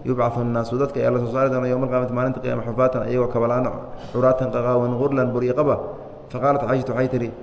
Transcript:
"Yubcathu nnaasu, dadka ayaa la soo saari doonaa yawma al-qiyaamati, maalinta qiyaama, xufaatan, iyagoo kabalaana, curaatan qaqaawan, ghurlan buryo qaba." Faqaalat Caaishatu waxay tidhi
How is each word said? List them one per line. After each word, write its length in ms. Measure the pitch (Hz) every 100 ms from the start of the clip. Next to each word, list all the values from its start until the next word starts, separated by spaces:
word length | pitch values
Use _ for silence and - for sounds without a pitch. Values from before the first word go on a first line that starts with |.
"Yubcathu 400 | 127 127 120 120
nnaasu, 340 | 120 117 113 120
dadka 220 | 139 127
ayaa 120 | 120
la 80 | 123
soo 120 | 120
saari 180 | 127 135
doonaa 180 | 127 127
yawma 200 | 127 131
al-qiyaamati, 260 | 127 123
maalinta 260 | 123 127 127
qiyaama, 220 | 123 120 113
xufaatan, 400 | 113 127 123 110
iyagoo 240 | 123 120
kabalaana, 400 | 120 117 123 127 - - - -
curaatan 400 | 123 127 127 127
qaqaawan, 480 | 120 120 123 120 120
ghurlan 320 | 139 135 123
buryo 220 | 120 123 127
qaba." 240 | 147 113 - - - - -
Faqaalat 400 | 127 139 143 131
Caaishatu 240 | 135 123
waxay 160 | 117 131
tidhi 240 | 147 113 -